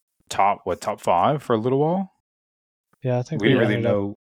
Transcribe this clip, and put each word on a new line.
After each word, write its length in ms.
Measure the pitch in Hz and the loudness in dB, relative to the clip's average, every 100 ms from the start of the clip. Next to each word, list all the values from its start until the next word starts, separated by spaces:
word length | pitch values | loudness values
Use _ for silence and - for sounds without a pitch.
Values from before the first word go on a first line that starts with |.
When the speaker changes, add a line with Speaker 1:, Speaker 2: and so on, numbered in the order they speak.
| _ | _
Speaker 1:
<clears throat> 220 | _ - | _ -8
top, 320 | - 101 98 92 | 0 0 0 -4
what, 160 | 85 | -6
top 180 | - 101 | -6 -4
five 420 | - 87 107 147 | 0 2 2 0
for 100 | - | 0
a 60 | 110 | 0
little 200 | 123 135 | 0 0
while? 320 | 156 185 190 _ _ _ _ _ _ _ _ _ | 0 -2 -6 _ _ _ _ _ _ _ _ _
Speaker 2:
Yeah, 160 | 127 123 | -4 -4
I 20 | |
think 180 | 123 110 | -4 -2
Speaker 1:
We 80 | 110 | 2
Speaker 2:
we 40 | |
Speaker 1:
didn't 80 | 131 | 2
really 140 | 107 104 | 2 0
Speaker 2:
ended 160 | 117 | 0
up 40 | 101 | -2
Speaker 1:
know 200 | 101 - | -4 -8